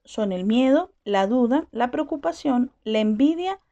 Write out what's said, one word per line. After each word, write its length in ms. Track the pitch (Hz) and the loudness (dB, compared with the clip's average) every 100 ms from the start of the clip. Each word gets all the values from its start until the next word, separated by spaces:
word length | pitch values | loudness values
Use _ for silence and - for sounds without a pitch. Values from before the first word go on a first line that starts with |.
son 300 | - - 208 | -12 -6 -4
el 100 | 180 | -2
miedo, 480 | 196 240 262 294 370 _ - | 0 2 4 2 0 _ -2
la 200 | 196 196 | 0 2
duda, 400 | 254 233 285 - | 2 2 0 -2
la 180 | 226 247 | -4 -4
preocupación, 840 | 294 294 302 330 320 294 247 262 _ | -2 -4 -4 -6 -4 -2 0 -2 _
la 160 | 220 214 | -4 -2
envidia, 600 | 214 214 285 330 370 392 _ | 0 2 2 2 -4 -8 _